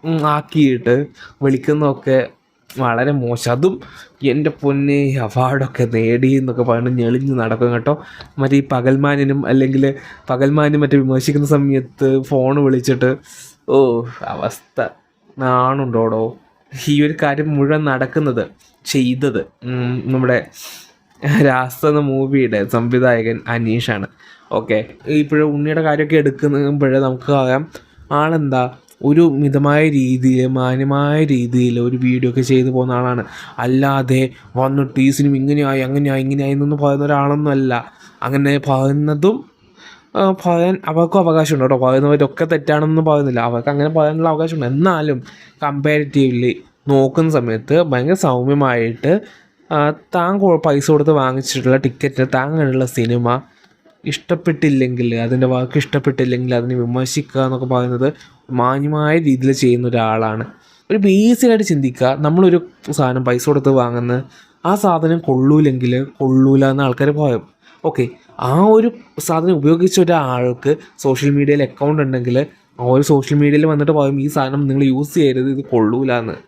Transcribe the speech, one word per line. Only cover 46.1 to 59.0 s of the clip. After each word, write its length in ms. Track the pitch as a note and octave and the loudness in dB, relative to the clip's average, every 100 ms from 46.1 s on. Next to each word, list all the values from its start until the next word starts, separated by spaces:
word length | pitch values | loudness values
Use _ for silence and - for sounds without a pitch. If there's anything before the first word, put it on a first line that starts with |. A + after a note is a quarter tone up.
| C#3+ C3+ A#2+ B2 A2+ - _ - | 0 0 2 -2 -4 -10 _ 0
നോക്കുന്ന 420 | C#3 C3+ C3+ D#3+ | 2 2 2 0
സമയത്ത് 460 | D3+ A#2+ A2 A#2 D#3 | 0 -2 -6 0 0
ഭയങ്കര 340 | E3+ B2+ C3 F#3 | 2 0 0 0
സൗമ്യമായിട്ട്, 920 | D#3 B2 B2+ C#3+ C#3 A#2+ A2+ A#2 C#3 F#3+ G#3+ - _ _ _ | 0 0 0 0 2 0 -2 -2 0 0 -2 -20 _ _ _
ആ, 80 | D#3 D3 D3+ _ | -2 0 -2 _
താൻ 220 | F#3 F3 G3+ | -4 -2 0
കൊ-, 240 | G3 E3 | 2 2
പൈസ 260 | D#3+ C#3 C#3 | 2 0 2
കൊടുത്ത് 240 | D3+ D#3 | 2 4
വാങ്ങിച്ചിട്ടുള്ള 640 | D3+ C3 C3 C3 C3 B2+ C3 | 2 2 -2 -6 -4 0 2
ടിക്കറ്റ് 460 | C3 B2+ C#3 C3 C3 | 0 -4 -6 -2 -2
താൻ 200 | B2+ C3+ | -2 -2
കണ്ടുള്ള 340 | D#3+ C#3+ C3 B2+ | -2 0 0 -2
സിനിമ 360 | B2+ A2+ A#2+ A#2+ B2 - _ _ _ _ _ | -2 -2 0 0 -2 -4 _ _ _ _ _
ഇഷ്ടപ്പെട്ടില്ലെങ്കിൽ, 1040 | - D3 - E3+ F3 D3+ D#3 C#3 B2+ B2 A#2+ A#2 | -10 -10 -4 -4 -2 0 0 2 0 0 -2 -2
അതിൻ്റെ 300 | A#2 B2+ B2+ | -2 0 0
വർക്ക് 300 | B2+ B2+ D3+ | 0 -2 -2
ഇഷ്ടപ്പെട്ടില്ലെങ്കിൽ 760 | C#3 C#3+ C#3 B2+ B2+ B2 B2+ | -2 -2 -2 -2 -2 -2 0
അതിനെ 220 | A#2+ A#2+ B2+ | -2 -2 -2
വിമർശിക്കുക 640 | A#2+ B2 B2+ - - C3+ | -2 -2 -4 -4 -4 -2
എന്നൊക്കെ 280 | C3 C3 B2+ | -2 -2 -2
പറയുന്നത് 400 | B2+ B2 B2 C3 D3+ - _ - | -2 0 0 -2 -4 -18 _ -8
മാന്യമായ 640 | B2+ B2 C3+ C#3+ D3+ | 0 0 0 -2 -2